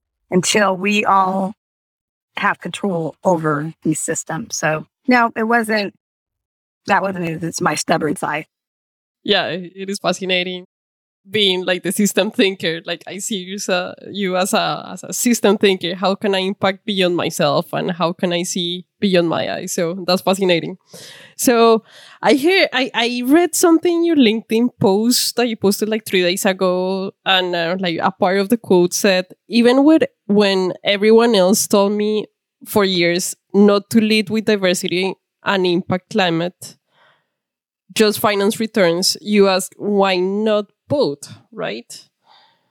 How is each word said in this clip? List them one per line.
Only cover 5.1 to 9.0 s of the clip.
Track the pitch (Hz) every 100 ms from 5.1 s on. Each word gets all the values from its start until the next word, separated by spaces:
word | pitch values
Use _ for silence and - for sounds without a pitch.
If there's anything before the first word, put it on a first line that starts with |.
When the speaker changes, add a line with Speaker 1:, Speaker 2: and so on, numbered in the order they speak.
| 247 233 240
Speaker 1:
it |
wasn't, | 220 233 220 220 190 - _ _ _ _ _ _ _ _ -
that | 190
wasn't | 190 185 165
it. | 160
It's | 165 -
my | 170
stubborn | 151 - 165 151 -
side. | 151 147 - _ _ _ _ _